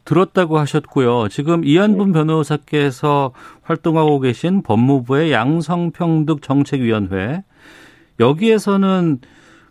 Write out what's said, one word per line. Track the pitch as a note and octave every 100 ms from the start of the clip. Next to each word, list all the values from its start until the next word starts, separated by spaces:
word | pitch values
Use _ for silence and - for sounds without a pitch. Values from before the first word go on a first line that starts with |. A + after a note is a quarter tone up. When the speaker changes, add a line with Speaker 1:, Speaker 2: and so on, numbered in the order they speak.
Speaker 1:
들었다고 | - D#3 F#3+ - F3 D#3
하셨고요. | D3 D#3 - C#3+ A#2+ A#2+ G#2+
지금 | - C#3+ E3+
이한분 | D3 D#3+ G#3 G3+ G3
Speaker 2:
네. | D#3+
Speaker 1:
변호사께서 | D#3 D#3+ D3 D3 - D3+ C#3+ B2+ D3+ C#3+ C3+ - - -
활동하고 | - E3 E3+ D#3+ D#3 C#3+
계신 | B2+ A#2+ - G3
법무부의 | D#3+ A2 B2+ C#3 B2 C#3 E3
양성평등정책위원회, | A#2+ A#2+ E3 D#3 F3 E3+ - E3+ D#3+ D3+ D#3 - C#3 C#3 C#3 A#2+ G#2+ F#2+ F#2+ G2+ E3+ - _ - - - _ _ -
여기에서는 | A#2 D#3 A3+ A3 G#3 G3 F#3+ F#3+ E3+ C3+ - _ _ - _